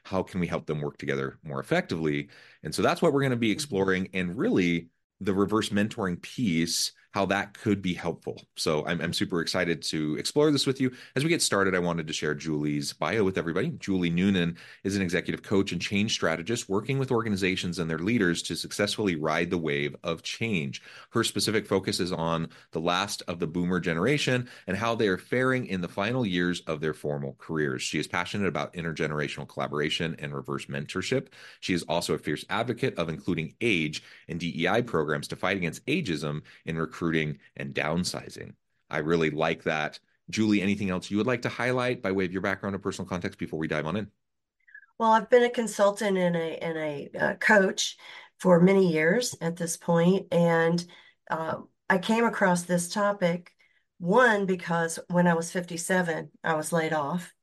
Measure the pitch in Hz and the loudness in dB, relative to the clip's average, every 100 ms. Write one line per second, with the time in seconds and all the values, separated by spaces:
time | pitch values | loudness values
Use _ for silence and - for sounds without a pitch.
0 | - 95 90 95 85 82 78 76 73 - | -6 -4 -2 -4 -2 -4 -4 -4 -6 -6
1 | 71 69 67 - 78 69 - 170 - 87 | -4 -4 -4 -8 -10 -8 -2 0 0 -2
2 | 80 73 71 - - - - - 113 175 | 0 0 -4 -14 -20 -14 -8 0 2 4
3 | 175 139 135 120 113 98 - 95 95 92 | 2 4 2 0 0 0 -2 0 2 2
4 | 95 95 90 95 208 131 87 85 85 _ | 0 -2 -4 -2 0 2 4 2 -4 _
5 | _ - 98 95 95 107 104 101 104 113 | _ -8 -2 2 2 2 0 0 0 -2
6 | 95 87 - - 117 82 82 - - - | -4 -4 -8 -2 0 2 0 0 -4 -6
7 | _ 104 95 98 101 - 110 101 90 85 | _ -2 0 0 -2 -4 0 0 0 -4
8 | 85 - - - - - 87 76 - 87 | -4 -6 -8 -12 -12 -4 0 0 0 -2
9 | 78 - 98 87 80 92 85 82 - 80 | -2 -2 -2 -2 -2 0 0 -2 -4 -4
10 | 78 73 - 147 156 139 - 131 131 - | -2 -4 -2 2 4 4 0 0 -2 -4
11 | - 131 156 170 - 101 98 90 87 85 | -8 -2 0 0 2 2 4 2 0 -2
12 | 78 76 78 73 80 76 76 73 69 - | -4 -4 -2 -2 -2 -2 0 -2 -4 -4
13 | - 110 95 92 82 82 151 120 - 92 | -2 2 0 0 -2 -2 -2 -4 -2 0
14 | 87 85 98 95 85 85 - - 98 101 | 2 2 4 4 0 -4 -14 -8 -2 0
15 | 90 85 - 78 - 95 98 87 - 101 | 0 0 -2 -6 0 0 2 -2 -2 0
16 | 110 - 85 82 85 120 - 98 110 135 | 0 0 0 -2 -4 -6 -2 -4 -2 -2
17 | 127 120 113 95 95 90 90 85 80 80 | 0 0 0 0 0 0 -4 -4 -2 -2
18 | 90 120 92 85 - 85 78 - 104 - | 0 2 2 2 -2 -6 -6 -2 -2 0
19 | 104 80 78 80 87 90 78 71 71 71 | 0 0 0 0 0 -2 0 -2 -2 -6
20 | 87 80 - - 113 92 69 - - - | -6 -6 -6 -6 -2 -2 -4 -8 -16 -20
21 | - 117 110 104 104 107 104 98 95 101 | -4 0 0 0 0 0 2 0 0 -2
22 | 90 85 82 82 80 - - 82 85 90 | -2 -2 0 0 -4 -10 -10 -4 0 0
23 | 101 - - 85 82 85 87 90 82 82 | -2 -6 -8 -4 -4 -2 0 0 0 0
24 | 107 147 135 127 123 - - 95 117 117 | 2 0 0 0 -2 -12 -6 -4 -2 0
25 | 107 92 - 123 131 127 120 92 87 - | 0 0 -2 0 2 0 -2 -4 -4 -2
26 | 101 127 110 87 90 87 - 78 78 - | -2 0 0 2 2 0 -4 -2 -2 -4
27 | 76 73 69 - - 80 73 64 - 78 | -4 -4 -6 -10 -6 -2 -2 -2 -4 -4
28 | 73 90 87 107 95 76 71 90 82 78 | -2 -4 -4 -2 -2 -2 -4 -6 -6 -2
29 | 78 76 73 - 71 - 67 73 73 - | -2 -2 -4 -6 -10 -6 -4 -2 -2 0
30 | 82 78 73 71 67 69 - 69 76 95 | -4 -4 -8 -8 -6 -6 -6 -8 -6 -6
31 | - 127 131 - - - - 90 - 80 | -2 -2 -4 -16 -20 -10 -2 -2 0 -2
32 | - 76 - 76 - 101 120 113 131 - | 0 -2 -2 -6 -4 -4 -2 -2 -2 -2
33 | 82 80 - 82 78 - 117 90 78 78 | -4 -4 -4 -4 -4 -4 0 2 0 -6
34 | - - - 82 85 76 85 110 120 80 | -14 -20 -10 -6 -6 -2 0 0 0 0
35 | 76 73 76 78 92 98 85 76 - 165 | 0 -2 -4 -4 -2 -2 -4 -6 -4 -4
36 | 147 76 76 76 - - - 80 80 - | -2 -4 -4 -6 -10 -16 -8 -4 -4 -2
37 | 82 80 76 71 - - 69 67 73 82 | 0 0 -2 -6 -14 -12 -8 -4 -2 0
38 | 90 - - - 50 - _ _ - 78 | -2 -6 -10 -14 -16 -18 _ _ -6 -2
39 | 76 85 80 76 80 82 85 78 76 - | 2 4 2 2 0 0 -2 -2 -2 -6
40 | _ _ - 95 107 104 95 98 101 92 | _ _ -8 0 4 4 2 0 -2 -4
41 | - 101 113 120 120 - 120 127 123 123 | -2 0 0 0 -4 -2 -2 0 0 -2
42 | 98 95 92 92 98 95 101 95 101 90 | 0 0 0 0 -2 -2 -4 -4 -4 -6
43 | 92 90 95 - 82 78 80 80 78 101 | -6 -4 -6 -6 -6 -4 -2 -2 -2 -4
44 | 98 _ _ _ _ _ _ - _ - | -6 _ _ _ _ _ _ -20 _ 0
45 | 226 220 208 247 240 240 220 208 202 202 | 4 4 6 6 6 0 -2 4 4 4
46 | 208 190 175 170 165 - 170 160 156 143 | 0 2 2 2 -2 -4 -6 -4 -4 -6
47 | - - 147 - - 214 190 - - - | -8 -2 -2 0 4 6 4 0 -6 -6
48 | - - - - 185 175 180 196 185 156 | -18 -20 -20 -2 6 8 8 8 6 4
49 | 160 220 247 - 170 170 170 - - 170 | 4 2 0 -4 -4 -4 -6 -4 2 4
50 | 170 190 185 170 170 165 165 175 175 - | 6 4 2 4 4 6 4 2 -2 -14
51 | - _ - 156 160 - - _ - 185 | -20 _ -6 -6 -4 -8 -10 _ 0 0
52 | 180 226 233 214 190 175 175 175 175 214 | 2 2 2 2 2 2 2 0 0 0
53 | 202 202 175 175 - _ _ _ _ - | 0 2 0 0 -6 _ _ _ _ -8
54 | 175 220 247 208 190 180 170 170 165 - | 2 6 6 4 2 -2 0 0 0 -4
55 | - 175 175 165 170 185 175 165 - 185 | 0 4 6 4 0 -6 -6 -6 0 0
56 | 170 160 151 _ 165 156 156 170 156 156 | 0 -4 -6 _ -2 -2 0 0 2 0
57 | 143 175 - _ | -2 -4 -6 _